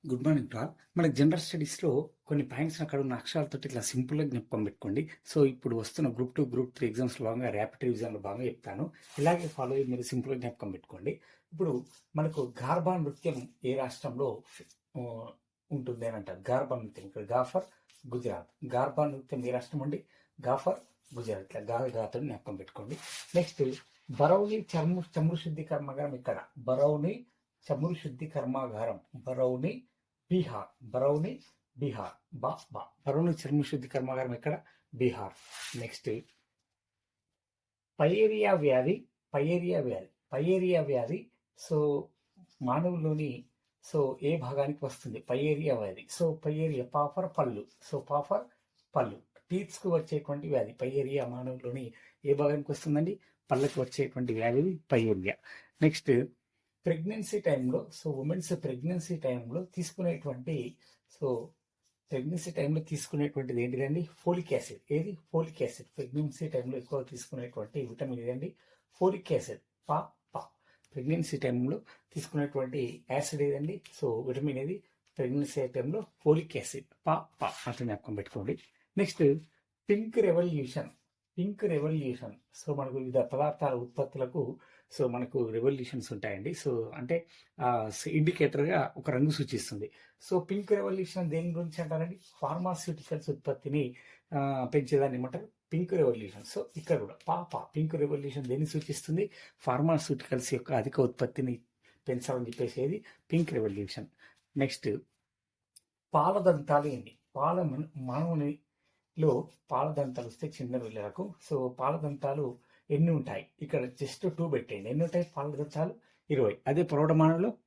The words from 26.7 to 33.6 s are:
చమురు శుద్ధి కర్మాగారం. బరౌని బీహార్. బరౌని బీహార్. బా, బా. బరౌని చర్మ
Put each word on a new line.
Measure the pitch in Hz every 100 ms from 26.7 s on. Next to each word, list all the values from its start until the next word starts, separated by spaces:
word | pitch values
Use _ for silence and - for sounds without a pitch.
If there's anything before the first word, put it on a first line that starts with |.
| 131 147 151 160 240 - _ _ _ -
చమురు | 135 165
శుద్ధి | 175 147 127 156
కర్మాగారం. | 143 123 135 127 107 117 - _
బరౌని | 120 131 127 127 127 156 254 - _ _ _ _
బీహార్. | 180 156 107 98 _
బరౌని | 120 127 139 147 185 262 - _ _ 123
బీహార్. | 139 107 95 - _ 123
బా, | 127 - -
బా. | 104 - _ 139
బరౌని | 143 170
చర్మ | 160 135 147